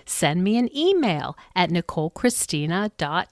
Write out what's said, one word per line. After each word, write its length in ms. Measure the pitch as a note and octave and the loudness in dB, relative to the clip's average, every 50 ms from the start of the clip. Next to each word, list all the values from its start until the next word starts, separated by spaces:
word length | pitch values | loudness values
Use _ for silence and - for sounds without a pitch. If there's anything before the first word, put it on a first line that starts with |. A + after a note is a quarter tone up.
| - | -10
Send 380 | - - - - D3 D3 F3 F#3 | -6 -2 0 0 2 2 2 2
me 140 | G3 G#3+ A#3+ | 2 2 2
an 180 | B3 A#3 - | 0 0 0
email 600 | C#4 D#4 F#4 G4 F4+ D4 G#3+ E3 D3 - B2 - - - - - | 0 2 4 4 4 4 2 0 0 -2 -6 -8 -12 -16 -6 -2
at 160 | F#3 F3+ D#3+ | 0 0 2
nicole 380 | E3+ F3 E3 - - - D#3 E3 | 0 0 -2 -2 -2 -2 -2 -4
christina 840 | - - - B3 - - - - - D3+ D3 D#3 E3+ F#3+ G#3 G#3+ - - | -2 -2 0 0 0 0 -2 -2 -2 -2 -2 -2 -2 -2 -2 -4 -4 -6
dot 320 | D#3 C#3+ D3+ F3 G#3 - | -4 -2 -2 -4 -4 -6